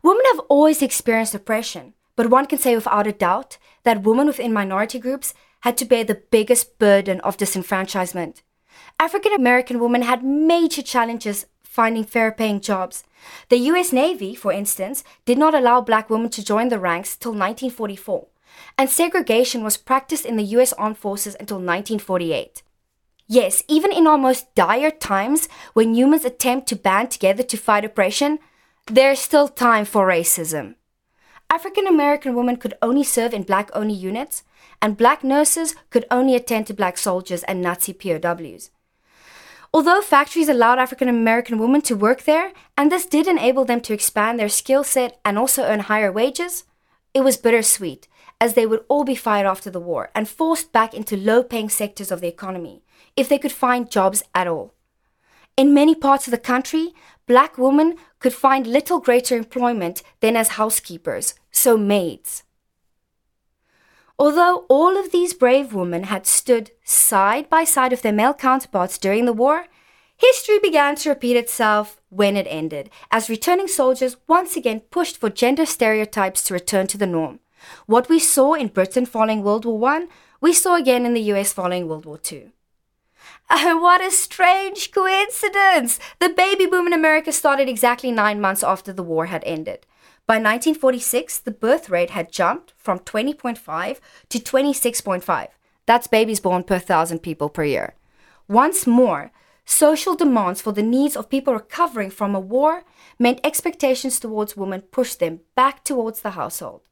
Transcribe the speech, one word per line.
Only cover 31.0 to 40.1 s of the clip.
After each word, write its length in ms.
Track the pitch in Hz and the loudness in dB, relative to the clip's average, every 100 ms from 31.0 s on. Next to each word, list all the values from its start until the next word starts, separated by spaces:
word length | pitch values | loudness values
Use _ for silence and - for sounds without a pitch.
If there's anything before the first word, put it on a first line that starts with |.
| _ _ _ _ _ | _ _ _ _ _
African 380 | 330 381 392 392 | -4 -2 -4 2
American 480 | 320 285 294 269 240 | 2 2 0 -2 -2
women 220 | 240 240 | -2 -4
could 160 | 208 - | -8 -4
only 220 | 226 269 | 0 0
serve 300 | 269 - 233 | 0 -2 -2
in 100 | 220 | -4
black-only 500 | 180 196 208 - 214 | -2 -2 -2 -4 -4
units, 500 | 202 185 220 302 - _ _ _ _ | -6 -6 -8 -8 -12 _ _ _ _
and 160 | 214 202 | -4 2
black 260 | 240 302 | 2 2
nurses 520 | 269 277 302 330 320 - _ | 0 2 2 0 -4 -8 _
could 160 | - - | -4 0
only 240 | 247 262 247 | 0 2 0
attend 320 | 247 220 214 | -2 -6 -6
to 60 | |
black 240 | 202 185 185 | -4 -4 -4
soldiers 460 | 208 185 185 175 | -4 -4 -6 -8
and 180 | - 185 | -6 -4
Nazi 320 | 180 180 - | -4 -4 -8
P 200 | 185 190 | -8 -6
O 60 | 160 | -4
Ws. 500 | 170 175 156 90 - _ _ _ _ _ _ - - - - | -2 -4 -10 -18 -20 _ _ _ _ _ _ -20 -20 -20 0
Although 280 | 311 302 381 | 2 4 2
factories 480 | 403 | 4